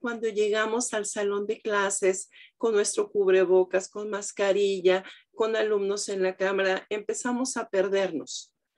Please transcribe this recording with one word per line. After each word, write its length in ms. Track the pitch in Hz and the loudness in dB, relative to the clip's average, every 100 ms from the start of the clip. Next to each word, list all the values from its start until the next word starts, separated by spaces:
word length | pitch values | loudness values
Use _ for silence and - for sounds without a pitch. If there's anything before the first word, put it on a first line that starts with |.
cuando 280 | 240 233 226 | -8 -4 -4
llegamos 640 | 202 208 214 220 226 247 | 0 0 0 0 -2 -2
al 140 | 220 202 | -4 -4
salón 400 | 214 202 202 208 | -4 -2 -2 -4
de 140 | 226 | -6
clases 720 | 220 208 196 - 190 190 - - - _ | -2 0 0 0 0 0 -6 -20 -20 _
con 160 | 226 | 0
nuestro 380 | 208 208 - 202 | 2 2 -2 -2
cubrebocas, 760 | 208 190 185 180 185 185 190 - | 0 4 4 6 4 4 0 -4
con 220 | 208 214 | -8 -8
mascarilla, 920 | 202 202 - 196 196 202 190 180 185 190 - _ | -8 -8 -2 2 2 0 2 2 2 0 -16 _
con 200 | - 220 | -4 0
alumnos 540 | 220 214 208 196 202 - | 0 0 0 0 -2 -4
en 140 | 196 | -2
la 140 | 185 190 | -2 0
cámara, 500 | 190 196 190 190 - | 0 2 2 0 -2
empezamos 680 | 208 208 220 247 247 262 240 | -6 -4 -4 -2 -2 -2 -4
a 120 | - | -2
perdernos. 840 | 196 196 196 185 156 - - - _ _ | 0 2 0 0 -4 -8 -12 -14 _ _